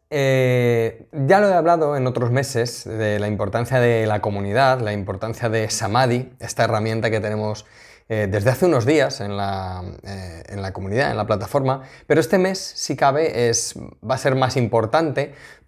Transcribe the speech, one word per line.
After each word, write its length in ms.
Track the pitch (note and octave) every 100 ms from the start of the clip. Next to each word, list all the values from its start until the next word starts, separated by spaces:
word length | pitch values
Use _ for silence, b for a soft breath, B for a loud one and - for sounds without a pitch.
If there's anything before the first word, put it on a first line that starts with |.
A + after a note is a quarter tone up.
| -
eh, 1000 | D3 C3+ C3 B2+ B2 A#2+ A#2 A2+ - -
ya 280 | D3+ C3+ F#3+
lo 80 | G3+
he 60 |
hablado 420 | F3+ D#3+ E3+ D3 C#3
en 120 | B2+
otros 240 | B2 A#2+
meses, 520 | C3 C3 A#2 A#2+ -
de 360 | - A2 G#2+ G#2
la 80 | G#2
importancia 520 | G2+ G2+ A2+ A#2+ B2+
de 280 | A#2+ A2+ A2
la 140 | G#2
comunidad, 580 | G#2+ G2+ G2+ A2+ C3+ C3
la 140 | G#2+
importancia 540 | G#2 G2 F#2+ A2 G#2+ A#2+
de 220 | A2 G#2+
Samadhi, 640 | - G2+ A#2 B2+ A#2+ A2 -
esta 240 | G2 -
herramienta 480 | A2+ A2 A2 A2+ A2+
que 80 | G#2+
tenemos, 480 | G#2 G#2+ G#2+ G#2 - B B B -
eh, 180 | A2 G2
desde 200 | G2+ A#2
hace 160 | A#2+ F3+
unos 200 | C#3 A2
días 360 | D#3 C3 -
en 160 | G#2 G2+
la, 460 | G2 F#2+ F#2 F2+ F#2 F2+
eh, 400 | G2 G2 F2+ E2+ -
en 120 | G2+
la 120 | F#2+
comunidad, 380 | F#2 F#2+ A#2 C#3+
en 60 | G#2+
la 80 | G#2
plataforma, 560 | G2+ G2 C#3+ C3 C3+ B B -
pero 140 | D3+
este 160 | D#3+ F#3+
mes, 220 | F#3 F#3+
si 360 | - - - C#3
cabe, 540 | C#3 C#3+ D#3+ A#2 A#2+
es, 260 | A2+ - - - - A2
va 80 | C3
a 20 |
ser 180 | C#3+ C3
más 220 | B2+ C3+
importante 760 | A2 A2+ A2 D#3 E3 C#3 D3 B B B